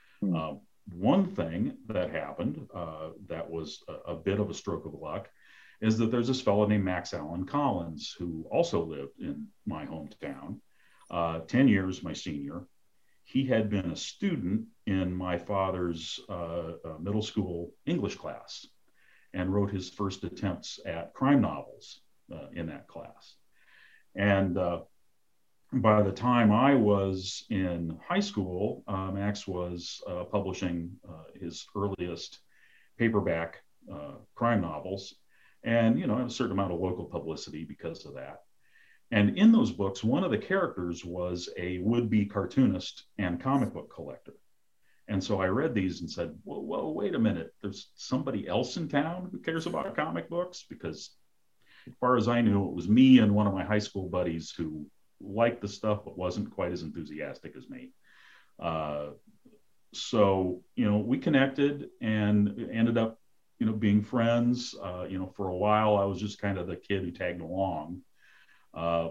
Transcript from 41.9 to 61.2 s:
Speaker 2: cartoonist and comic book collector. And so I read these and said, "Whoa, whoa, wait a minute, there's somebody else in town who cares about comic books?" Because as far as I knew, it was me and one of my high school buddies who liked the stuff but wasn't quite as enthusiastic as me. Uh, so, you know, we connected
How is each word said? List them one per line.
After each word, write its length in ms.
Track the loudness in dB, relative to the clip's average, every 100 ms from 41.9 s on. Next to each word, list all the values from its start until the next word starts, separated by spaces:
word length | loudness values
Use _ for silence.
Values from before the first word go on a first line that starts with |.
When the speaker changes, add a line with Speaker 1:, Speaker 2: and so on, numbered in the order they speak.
| 2 4 2 2
Speaker 2:
cartoonist 800 | -2 -2 4 4 2 -4 -14 -16 -4
and 240 | -2 -2
comic 320 | 0 2 0
book 180 | -4 -12
collector. 400 | -12 -12 -12 -16 -20 _ _ _ _ _ _ -4
And 160 | -4
so 160 | 0 0
I 60 | 2
read 280 | 2 2
these 260 | 0 0 -2
and 100 | -8
said, 280 | -6 -6 -6
"Whoa, 160 | -12 -10
whoa, 300 | -6 -4 -4
wait 240 | -2 -2
a 40 | 2
minute, 340 | 2 2 -6 _
there's 300 | -10 -10 -16 -16
somebody 500 | -6 -4 -2 -4 -2
else 300 | -2 -2 -4
in 120 | -2
town 400 | -2 -2 -4 -10
who 60 | -8
cares 280 | -4 -4 -4
about 300 | -4 -4 -4
comic 340 | -4 -4 -6
books?" 340 | -6 -6 -10 -18
Because 420 | -12 -10 -10 -14 _ _ _ _ _ _ -20 -18
as 80 | -2
far 180 | 4 4
as 120 | 4
I 120 | 4
knew, 280 | 4 4 2
it 60 |
was 140 | -2 4
me 300 | 8 12 12
and 160 | 10
one 120 | 6 2
of 80 |
my 100 | 0
high 160 | 0 0
school 280 | 0 -6 -4
buddies 440 | -2 -2 -2 -8 -6
who 300 | -6 -6 -12 _ _ _
liked 400 | -8 2 2 2
the 80 | -8
stuff 360 | -4 -2 -2
but 120 | -4 -6
wasn't 360 | -4 -4 -6
quite 200 | -4 -4
as 100 | -4
enthusiastic 720 | -8 -10 -10 -8 -10 -10 -14 -16
as 120 | -16
me. 220 | -16 -16 _ _ -20 -20 -20 _ -8
Uh, 500 | -4 -4 -4 -4 -8 -12 _ _ -20 -20 _ _ _
so, 680 | -12 -2 4 6 6 2 -4 -8 0
you 140 | 2
know, 80 | 4
we 200 | 2
connected 720 | 0